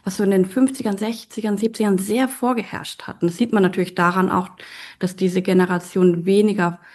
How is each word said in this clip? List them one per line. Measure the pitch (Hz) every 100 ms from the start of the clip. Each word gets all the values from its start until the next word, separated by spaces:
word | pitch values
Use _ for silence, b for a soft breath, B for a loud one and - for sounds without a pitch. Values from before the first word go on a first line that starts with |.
was | - 190
so |
in | 196
den | 190
fünfzigern, | 185 262 262 269 220 196
sechzigern, | 214 226 - - 214 202
siebzigern | 226 226 214 190
sehr | 196 226 262
vorgeherrscht | 262 247 240 - - - -
hat. | - -
Und | 170
das | 170
sieht | 233
man | 214
natürlich | 185 190 180
daran | - 175 185 185
auch, | 180 185 - B B B B
dass | 185 185
diese | 185 185
Generation | 185 185 180 180 - 190 180 175 175
weniger, | 196 214 202 175 175 B